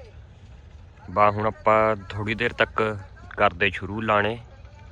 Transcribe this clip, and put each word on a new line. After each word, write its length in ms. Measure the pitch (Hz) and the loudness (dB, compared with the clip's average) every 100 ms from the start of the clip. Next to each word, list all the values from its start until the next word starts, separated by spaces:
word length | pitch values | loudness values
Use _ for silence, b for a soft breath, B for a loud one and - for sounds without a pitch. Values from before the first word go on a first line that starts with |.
| - - - - - - - - - - - | -18 -20 -20 -20 -20 -20 -20 -20 -20 -20 -4
ਬਾ 200 | 98 104 | 2 4
ਹੁਣ 160 | 104 107 | 4 -2
ਆਪਾਂ 500 | - 110 110 110 104 92 | 0 2 4 4 0 -6
ਥੋੜ੍ਹੀ 260 | 101 107 | -8 -4
ਦੇਰ 180 | 107 117 | -2 -2
ਤੱਕ 460 | - 113 - 110 104 - - - - | 0 -2 0 -2 -4 -12 -20 -10 0
ਕਰਦੇ 340 | 101 87 101 | 0 2 -2
ਸ਼ੁਰੂ 300 | - 95 107 | -2 -8 -6
ਲਾਣੇ। 380 | 110 104 104 120 - - - - - | 0 2 2 -4 -12 -20 -20 -20 -20